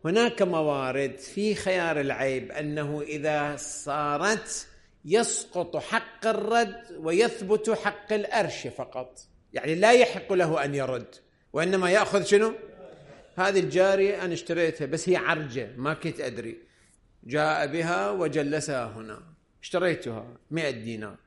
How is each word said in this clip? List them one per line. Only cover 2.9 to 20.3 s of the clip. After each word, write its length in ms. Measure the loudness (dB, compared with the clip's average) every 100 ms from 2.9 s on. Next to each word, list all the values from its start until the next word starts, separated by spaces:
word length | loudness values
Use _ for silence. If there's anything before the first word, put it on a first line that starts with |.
| -4
إذا 540 | -6 -4 0 0 -2
صارت 1120 | -6 -10 -10 -4 -2 0 0 2 0 -4 -12 -12 -20 _ _
يسقط 720 | 0 2 2 -4 -6 -6 -4 -6
حق 500 | -2 -4 -4 -4 -2
الرد 720 | 0 2 2 2 -4 -14 -8
ويثبت 720 | 0 4 4 0 0 2 2
حق 440 | 0 -2 -4 -4
الأرش 540 | -2 0 0 0 -4 -10
فقط، 520 | -10 -10 -8 -10 -14 -20 _ _
يعني 220 | -6 -4
لا 160 | 4 8
يحق 420 | 8 6 2 0
له 320 | 2 2 2
أن 100 | 0
يرد، 400 | -2 -2 -4 -6 -20 _ _ _
وإنما 380 | -2 2 2 4
يأخذ 320 | 4 4 2
شنو؟ 300 | 6 6 6 -2 -14 -18 -20 -20 -20 -20 -14
هذه 240 | -2 2 4
الجارية 680 | 2 4 4 6 2 0
أنا 80 | -4
اشتريتها، 520 | -6 -2 0 0 0
بس 240 | -4 -2 2
هي 60 |
عرجة، 600 | 2 2 0 -2 -8 -8 -6
ما 160 | -4
كنت 260 | -4 -6 -6
أدري، 380 | -8 -6 -10 -12 _ _ _ _ _ _
جاء 440 | -4 0 0 0 -2
بها 420 | -2 0 0 0
وجلسها 760 | -2 0 0 0 -2 -2 -4
هنا، 380 | -6 -10 -14 -16 -18 _ _ _
اشتريتها 760 | -6 0 0 0 -6 -8 -12